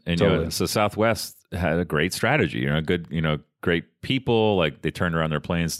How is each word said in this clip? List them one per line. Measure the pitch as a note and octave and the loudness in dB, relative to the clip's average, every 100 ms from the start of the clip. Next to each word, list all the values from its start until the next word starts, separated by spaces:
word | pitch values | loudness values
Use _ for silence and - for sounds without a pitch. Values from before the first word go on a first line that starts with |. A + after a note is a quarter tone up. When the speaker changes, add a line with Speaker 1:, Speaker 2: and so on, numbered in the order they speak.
| - | -4
Speaker 1:
you | E2+ | 2
know, | G2+ | 2
Speaker 2:
Totally. | D#2 D#2+ | 2 0
Speaker 1:
so | - F2+ | -2 -2
Southwest | A2+ G#2 G2+ A2 A2 - - - | 0 0 2 0 0 -4 -14 -10
had | F2+ E2+ E2 | -4 0 0
a | F2 | 0
great | D2+ E2+ | 0 0
strategy, | - A2+ D3+ E2+ A1+ | 0 0 2 0 0
you | C2 | 0
know, | D2+ | 0
good, | D#2 F2+ E2 | 0 -2 -2
you | D#2+ | -2
know, | D#2+ D2 - _ | -2 -2 -6 _
great | - E2+ - _ | -2 -2 -2 _
people. | - C3 B2+ A#2 A2 G2 | -4 -4 0 2 4 4
Like, | D#2 C#2 | 2 0
they | D#2+ | -6
turned | - F2+ E2 | -2 -2 0
around | D#2+ | 0
their | D2+ | -2
planes | - F2 E2 - | -2 -2 -2 -4